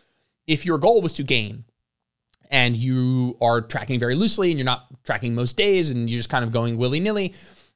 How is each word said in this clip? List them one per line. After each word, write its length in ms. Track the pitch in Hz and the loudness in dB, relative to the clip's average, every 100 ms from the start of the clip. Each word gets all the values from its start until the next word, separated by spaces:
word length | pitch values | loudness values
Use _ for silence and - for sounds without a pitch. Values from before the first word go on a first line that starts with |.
| _ _ _ _ - | _ _ _ _ -4
If 180 | 151 | -2
your 140 | 175 156 | 0 2
goal 240 | 185 233 | 4 4
was 100 | 170 | 2
to 100 | - | -4
gain 400 | 147 127 104 113 - _ _ _ _ _ _ _ _ | -2 0 -2 -8 -16 _ _ _ _ _ _ _ _
and 260 | 135 123 113 | 2 2 2
you 600 | 131 127 127 127 123 117 | 0 0 0 0 0 0
are 200 | 120 117 | 2 2
tracking 380 | 113 - 110 123 | 0 -6 -4 -2
very 160 | 120 | 0
loosely 360 | 135 220 - 180 | 0 2 2 0
and 80 | 151 | 0
you're 80 | 127 | -2
not 200 | 123 - - | -4 -6 -18
tracking 320 | - 104 120 | -6 -4 -2
most 220 | 117 123 - | -2 0 0
days 340 | 202 190 160 | 2 2 2
and 180 | 123 117 | -2 -2
you're 100 | 117 | -2
just 120 | 113 | -2
kind 140 | 131 | -2
of 80 | 117 | 0
going 240 | 117 117 117 | 0 -2 0
willy-nilly, 580 | 123 151 202 208 185 - - - - | -2 0 -2 -2 -4 -8 -20 -20 -20